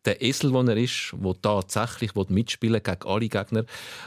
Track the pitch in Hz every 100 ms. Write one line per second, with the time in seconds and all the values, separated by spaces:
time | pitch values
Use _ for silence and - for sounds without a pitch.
0 | - - 120 139 143 127 127 110 123 -
1 | - - 95 92 104 101 95 107 117 -
2 | 107 101 95 95 117 - 113 110 101 90
3 | - 101 113 101 104 110 117 - - -